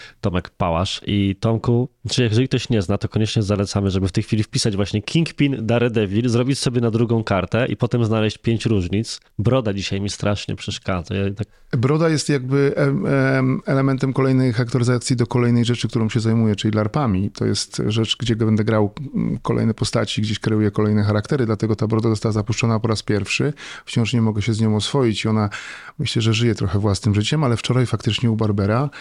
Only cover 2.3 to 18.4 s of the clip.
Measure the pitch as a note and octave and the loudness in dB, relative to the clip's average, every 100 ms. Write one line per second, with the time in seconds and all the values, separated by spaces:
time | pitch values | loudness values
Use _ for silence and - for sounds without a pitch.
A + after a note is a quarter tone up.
2.3 | G#2+ C3 B2+ - A2+ F#2 G2+ F#2+ G#2+ G#2+ | 2 0 -2 0 0 0 -2 -2 -2 0
3.3 | A2+ G2 G2+ G2 G#2 G2 F#2+ F#2+ A2 - | 0 0 0 0 0 0 0 0 -2 -2
4.3 | A2 G#2 - A#2 G2 G2+ G#2 - E3 E3 | -2 -2 -2 -2 -2 -2 -2 0 0 0
5.3 | - C#3+ C3 A2 A#2 A#2+ A2+ G2+ G2+ B2 | 0 0 0 0 2 2 0 0 0 2
6.3 | A2+ B2 C3+ C3+ A#2+ A#2 A2 A#2 A2+ G#2+ | 2 0 0 0 0 0 2 2 0 0
7.3 | G2 F2+ A2 B2+ G#2+ B2 B2 A2 A2 G#2+ | 0 0 0 0 -2 0 0 2 2 0
8.3 | - - A2+ A#2 G#2+ F2+ G2 A2+ - _ | -2 -2 0 2 0 0 -2 -4 -8 _
9.3 | - A2 C3 A2 G2 F#2 G2 G2+ - G2+ | -2 0 2 0 -4 -4 -4 -4 -2 -2
10.3 | G2+ - G2 - G2+ - F#2 E2 G2 G2 | -2 -4 -8 -8 -8 -4 -6 -4 -4 -2
11.3 | G2 G#2 - - C3 C3 D#3 E3 D#3 - | -4 -10 -12 -6 -2 2 2 2 2 0
12.3 | C#3+ B2+ C#3 C#3 - C#3 C#3 - C#3 C3 | -2 0 2 2 2 0 0 0 2 2
13.3 | C3+ C3 C3 - C3+ C3+ C3+ C3+ C3 C3+ | 2 0 -2 0 0 2 0 -2 0 2
14.3 | C3 C3 A2+ A#2+ C3 A#2+ B2 - B2 A#2+ | 2 2 0 0 0 2 0 0 0 0
15.3 | B2 A#2+ A#2+ A#2 A#2+ A2 A#2+ A2 A#2 A2+ | 2 2 2 2 0 -2 0 0 0 2
16.3 | A2+ A2 G2 A2 G#2+ G#2+ D#3 C3 F#2 G2+ | 2 2 2 0 0 0 0 0 0 -2
17.3 | - G#2+ G#2 - - A#2+ A2 A2 - A#2 | -2 -2 -2 -4 -4 -2 0 0 -2 -2
18.3 | A2+ | 0